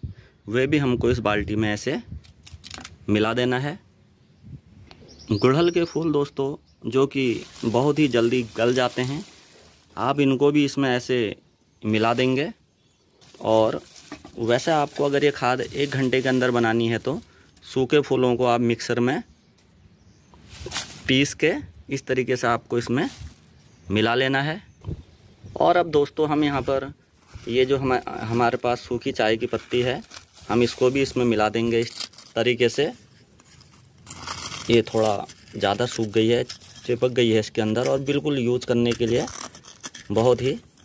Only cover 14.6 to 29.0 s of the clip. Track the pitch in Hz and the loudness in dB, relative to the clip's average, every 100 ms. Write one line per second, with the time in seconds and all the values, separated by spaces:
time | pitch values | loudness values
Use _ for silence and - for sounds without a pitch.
14.6 | - 156 143 - 143 139 147 - 123 127 | 2 0 0 -2 0 2 2 2 0 -2
15.6 | 117 131 143 135 127 131 131 127 127 120 | -4 -4 -2 0 2 2 2 2 2 2
16.6 | 117 113 113 113 127 185 - _ _ _ | 2 2 0 -2 -4 -6 -10 _ _ _
17.6 | - 135 131 151 139 131 127 120 123 120 | -6 -2 2 2 4 2 4 4 2 2
18.6 | 117 113 - 120 123 165 - _ _ _ | 2 0 -2 0 0 -2 -6 _ _ _
19.6 | _ _ - _ _ _ _ - - - | _ _ -20 _ _ _ _ -20 -20 -14
20.6 | - - - - - 131 143 - 156 285 | -8 -8 -8 -8 0 2 2 0 0 0
21.6 | - - - 139 - 131 127 123 117 117 | -8 -18 -10 -8 -2 -2 -2 -2 0 -2
22.6 | - 120 117 123 262 - - - _ - | -2 -4 -2 -2 -4 -8 -16 -18 _ -20
23.6 | _ _ - 104 113 127 131 139 147 190 | _ _ -4 0 2 2 0 0 -2 -6
24.6 | - _ - - - _ - - - - | -12 _ -12 -12 -14 _ -20 -20 -14 0
25.6 | 160 175 170 147 143 - 151 151 147 139 | 2 4 2 0 0 -2 0 0 0 -2
26.6 | 131 135 135 - _ _ _ - 120 123 | -2 -4 -4 -14 _ _ _ -14 -4 0
27.6 | 131 135 131 123 - - 113 117 120 120 | 2 2 0 -2 -2 -8 -4 2 2 2
28.6 | 120 120 - 120 | -2 -2 -4 -6